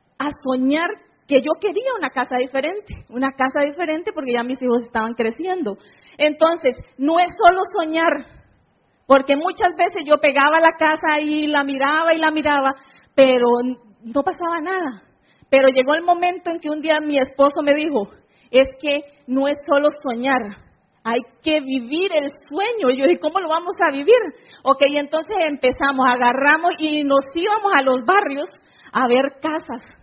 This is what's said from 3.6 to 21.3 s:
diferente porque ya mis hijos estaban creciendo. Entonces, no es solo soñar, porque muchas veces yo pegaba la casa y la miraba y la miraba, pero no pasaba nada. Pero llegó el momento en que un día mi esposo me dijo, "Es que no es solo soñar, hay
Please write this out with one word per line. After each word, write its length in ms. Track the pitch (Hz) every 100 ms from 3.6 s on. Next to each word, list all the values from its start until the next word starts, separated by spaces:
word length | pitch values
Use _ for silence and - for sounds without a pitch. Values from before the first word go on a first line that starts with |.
diferente 480 | 285 302 330 311 359
porque 200 | 311 254
ya 80 | 240
mis 180 | 240 262
hijos 180 | 254 240
estaban 320 | 233 226 220
creciendo. 640 | 233 226 233 359 370 220 196 _ _ _ -
Entonces, 580 | 302 302 320 339 262 247 - -
no 220 | 277 330
es 80 | 349 -
solo 240 | 349 370 381 403
soñar, 480 | 320 320 330 294 - - _ _ _ _ _ _ -
porque 300 | 269 269 277
muchas 340 | 349 359 370 330
veces 240 | 359 392 294
yo 100 | 294
pegaba 420 | 302 269 285 320
la 120 | 320
casa 480 | 320 311 311 330 302
y 240 | 302 302 302
la 180 | 294
miraba 520 | 277 269 277 311 330 320
y 20 |
la 140 | 311
miraba, 420 | 311 294 285 269 277 _ _ _
pero 320 | - 262 247 240 240 254 247 _ _
no 220 | 226 277
pasaba 360 | 320 - 339 339
nada. 440 | 320 381 302 208 _ _ _ _ -
Pero 140 | 269 269
llegó 260 | 262 254
el 80 | 320
momento 480 | 349 349 359 370 359
en 100 | 330
que 120 | 302
un 100 | 302
día 180 | 311 311
mi 200 | 302 285
esposo 420 | 262 - 277 294
me 140 | 285 294
dijo, 340 | 311 262 202 - _ _ -
"Es 180 | 247 269 -
que 220 | 294 294 - _ -
no 200 | 262 277
es 80 | 294 349
solo 220 | 285 294 294
soñar, 400 | 269 233 262 254 202 - _ _ _ _
hay 160 | 226 233 -